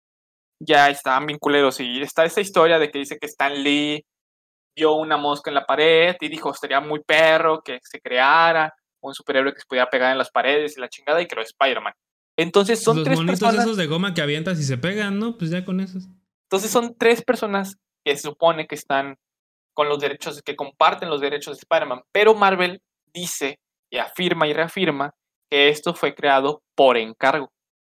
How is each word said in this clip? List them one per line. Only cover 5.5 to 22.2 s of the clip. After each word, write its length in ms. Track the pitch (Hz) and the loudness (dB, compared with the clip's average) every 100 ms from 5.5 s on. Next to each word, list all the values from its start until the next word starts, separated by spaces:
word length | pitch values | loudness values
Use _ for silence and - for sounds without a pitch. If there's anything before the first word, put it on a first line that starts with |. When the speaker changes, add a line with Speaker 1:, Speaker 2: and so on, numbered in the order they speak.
Speaker 1:
en 40 | |
la 120 | 143 135 | -4 -2
pared 500 | 139 160 160 175 175 | 2 4 4 4 0
y 80 | 151 | -8
dijo, 220 | 156 143 | -8 -8
"Estaría 280 | 139 143 135 | -8 -2 -2
muy 200 | 151 151 | -2 -8
perro 600 | - 156 160 160 160 160 | 0 4 6 4 2 0
que 180 | - 127 | -4 -14
se 180 | - - | -14 -16
creara 760 | - 123 135 160 165 165 156 - _ _ | -4 2 4 6 4 2 0 -6 _ _
un 120 | 135 | -16
superhéroe 380 | 139 - 131 135 | -14 -2 0 0
que 60 | - | -4
se 60 | - | -6
pudiera 220 | 127 123 | -2 0
pegar 240 | 131 127 | 2 2
en 60 | 131 | 0
las 120 | 123 | 0
paredes 460 | 127 123 147 147 131 | 0 2 0 -2 -8
y 40 | |
la 80 | 123 | -14
chingada", 320 | - - 160 | -10 -2 -2
y 40 | 175 | -2
creó 160 | - | -6
Spider-Man. 520 | 110 - 135 113 104 - _ _ _ - | -8 -2 0 0 -6 -12 _ _ _ -4
Entonces 440 | 170 202 202 226 | 0 2 2 0
son 140 | 202 160 | 2 0
Speaker 2:
Los 60 | |
Speaker 1:
tres 140 | 151 165 | 0 0
Speaker 2:
monitos 220 | 170 185 | 0 0
Speaker 1:
personas 240 | 226 226 226 | 2 2 0
Speaker 2:
esos 100 | 214 | -2
de 100 | 156 | -2
goma 280 | 165 196 | -2 -4
que 80 | 170 | -4
avientas 360 | 147 147 165 170 | -4 -4 -4 -4
y 20 | |
se 140 | 139 127 | -2 -2
pegan, 400 | 170 208 202 196 | -4 -4 -4 -4
¿no? 180 | 226 226 | -6 -6
Pues 140 | 160 | -6
ya 140 | 175 | -6
con 160 | 185 185 | -4 -6
esos. 240 | 190 190 - _ _ _ - | -6 -10 -16 _ _ _ -4
Speaker 1:
Entonces 240 | 196 220 | -2 0
son 240 | 247 233 - | 0 -2 0
tres 240 | 233 233 | 2 2
personas 540 | - 233 214 196 196 - _ _ | 0 -2 -2 -4 -6 -12 _ _
que 120 | 147 139 | -4 -4
se 60 | |
supone 440 | 147 147 165 160 151 | -4 0 0 0 -6
que 80 | |
están 420 | 147 - 139 139 - _ _ _ _ _ | -10 -4 -4 -4 -10 _ _ _ _ _
con 140 | - 147 | -4 -2
los 100 | 147 | 0
derechos, 400 | 143 139 160 143 | -4 -6 -12 -12
que 140 | - 139 | -12 -10
comparten 520 | 139 - 160 196 180 | -8 2 2 2 -6
los 100 | 147 | -4
derechos 360 | 139 143 147 143 | -4 -6 -10 -12
de 40 | |
Spider-Man, 420 | - 165 147 127 _ | -2 -2 -2 -8 _
pero 220 | 196 | 2